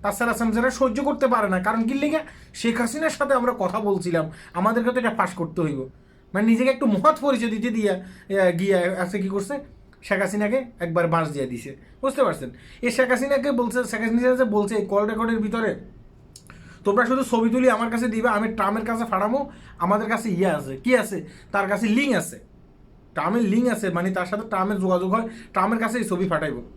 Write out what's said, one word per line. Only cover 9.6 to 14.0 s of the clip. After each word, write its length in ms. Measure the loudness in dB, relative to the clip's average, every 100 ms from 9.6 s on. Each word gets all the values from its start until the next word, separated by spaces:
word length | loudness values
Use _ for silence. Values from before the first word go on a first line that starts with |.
| -10 -20 -20 -20
শেখ 180 | -4 -2
হাসিনাকে 440 | 0 0 0 -2 -4 -8
একবার 280 | -2 0 2
বাঁশ 220 | 2 0
দিয়ে 160 | -4 -6
দিছে, 320 | -6 -12 -18 -20 -6
বুঝতে 220 | -4 4
পারছেন? 260 | 4 4 -8 -14 -20 -4
এই 100 | -2
শেখ 180 | 2 4
হাসিনাকে 420 | 2 2 2 2
বলছে, 320 | 0 0 -2
শেখ 180 | -2 -2